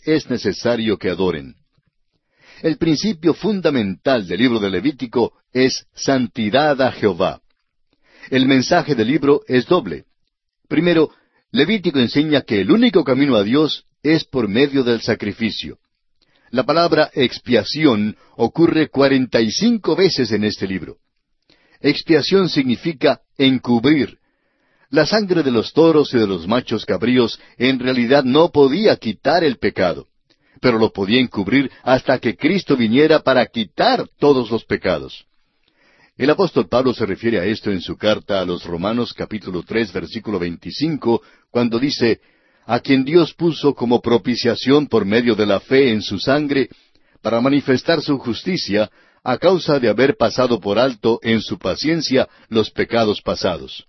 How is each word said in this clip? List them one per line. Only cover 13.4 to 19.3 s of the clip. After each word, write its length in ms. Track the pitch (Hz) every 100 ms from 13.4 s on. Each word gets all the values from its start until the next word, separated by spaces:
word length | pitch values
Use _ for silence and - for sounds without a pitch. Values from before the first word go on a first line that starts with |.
Dios 420 | 101 135 151 - - _
es 240 | 143 160 -
por 240 | 135 107
medio 340 | 104 143 135
del 180 | 123 117
sacrificio. 760 | - 107 107 98 113 - 76 - _ _ _ _ _ _ _
La 120 | 120
palabra 460 | 123 156 170 156 151
expiación 1040 | - 123 - - 117 101 147 156 107 107 - _ -
ocurre 540 | 117 - 165 156 143
cuarenta 500 | 127 139 135 127